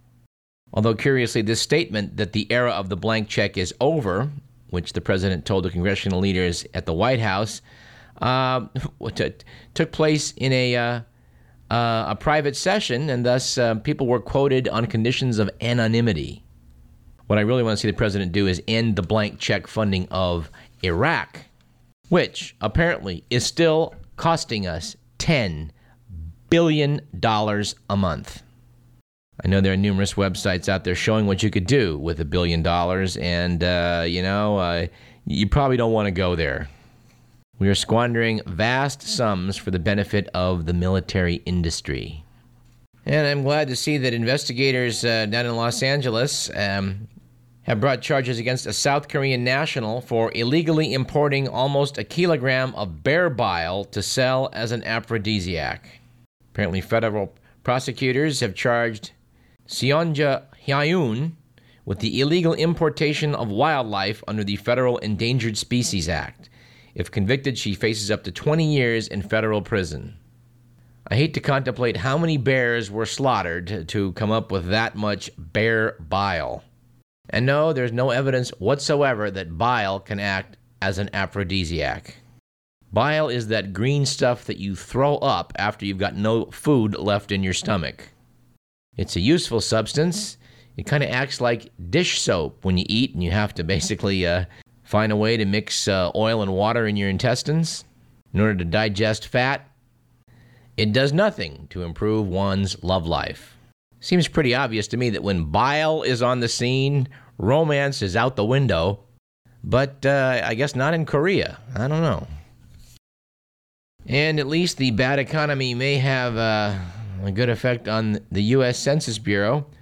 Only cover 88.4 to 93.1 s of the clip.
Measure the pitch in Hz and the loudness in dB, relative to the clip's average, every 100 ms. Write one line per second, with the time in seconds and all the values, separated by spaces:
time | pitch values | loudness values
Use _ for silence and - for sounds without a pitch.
88.4 | _ _ _ _ _ - 95 87 98 170 | _ _ _ _ _ -8 -4 0 2 2
89.4 | - 117 - 110 107 135 170 175 - - | 2 -2 0 0 0 0 0 -2 -8 -12
90.4 | - - - - - 143 143 123 135 - | -20 -20 -18 -12 -2 0 0 -2 -4 -2
91.4 | 120 120 - - 87 131 180 - - 98 | 0 0 -4 -16 -2 0 0 0 0 0
92.4 | 73 - 95 90 - 107 135 | -2 -4 0 0 2 0 0